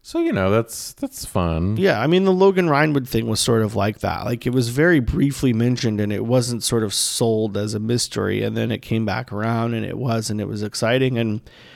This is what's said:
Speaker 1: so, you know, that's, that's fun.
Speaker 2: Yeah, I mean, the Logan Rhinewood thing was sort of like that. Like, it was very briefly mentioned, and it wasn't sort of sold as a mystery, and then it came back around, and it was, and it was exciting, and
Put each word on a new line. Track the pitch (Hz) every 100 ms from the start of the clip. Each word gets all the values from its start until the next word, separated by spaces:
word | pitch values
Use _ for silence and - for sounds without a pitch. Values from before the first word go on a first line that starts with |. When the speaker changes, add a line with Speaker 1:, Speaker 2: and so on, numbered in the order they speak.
Speaker 1:
so, | - 330
you | 330
know, | 214 95
that's, | 107 113 - -
that's | - 277 - -
fun. | 101 85 80 90 110
Speaker 2:
Yeah, | 190 107
I | 135
mean, | 180 190
the |
Logan | 185 196 185 175
Rhinewood | 143 156 143 127
thing | 113 113
was | 107
sort | - 117
of | 107 113
like | 101 107
that. | 98 85
Like, | - 120 127
it |
was | 127 117
very | 123 170 160
briefly | 117 151 143 135 135
mentioned, | 110 120 123 117 107
and | 104
it | 101
wasn't | 113 127 120 120
sort | - 117
of | 107
sold | - - - 117 110 110 101
as | 107
a | 107
mystery, | 110 120 - 110 98 101
and | 107 110
then | 113
it | 113
came | - 113
back | 107 104 123
around, | 101 110 117 117
and | 113
it | 107 113
was, | 127 113 110
and | 107
it | 101
was | 104
exciting, | 104 - 113 127 131 120
and | 113 107 - - -